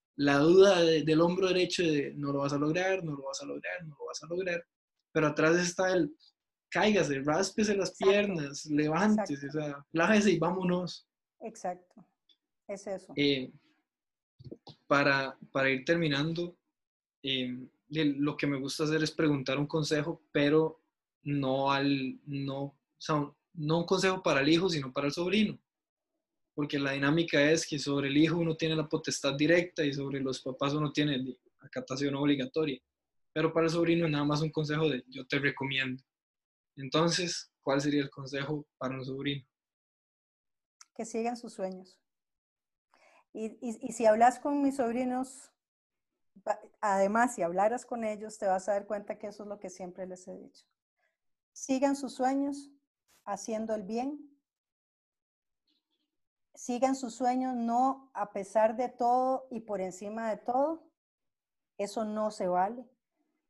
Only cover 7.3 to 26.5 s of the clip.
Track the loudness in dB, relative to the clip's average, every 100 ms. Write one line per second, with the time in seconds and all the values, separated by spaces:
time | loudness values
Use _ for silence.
7.3 | 0 0 0 0 0 -2 2 4 4 2
8.3 | -2 -6 -8 -2 0 2 2 4 2 0
9.3 | -6 -6 -6 -6 -8 -4 0 4 6 6
10.3 | 4 2 0 0 0 -2 -10 _ _ _
11.3 | _ -16 -10 -10 -10 _ -20 -20 _ _
12.3 | _ _ _ -16 -14 -10 -12 -8 -2 0
13.3 | 0 -4 -14 _ _ _ _ _ _ _
14.3 | _ -20 -20 -20 -20 0 2 2 0 -2
15.3 | -8 -8 -2 0 0 0 0 2 0 -2
16.3 | -4 -8 -12 _ _ _ _ _ _ -6
17.3 | -4 -4 -8 -14 _ _ -2 0 0 -2
18.3 | 0 -2 -2 -4 -4 0 0 0 0 2
19.3 | 2 -2 -2 -2 -2 0 0 -2 -8 _
20.3 | 2 4 4 2 -4 _ _ _ _ -4
21.3 | -2 0 0 2 2 2 0 -2 -8 -8
22.3 | -6 -6 -6 -8 -12 _ _ -2 -2 -2
23.3 | -8 _ -6 0 0 2 2 2 2 2
24.3 | 2 4 4 4 -2 -4 -2 -2 -2 0
25.3 | 2 2 -2 _ _ _ _ _ _ _
26.3 | _ _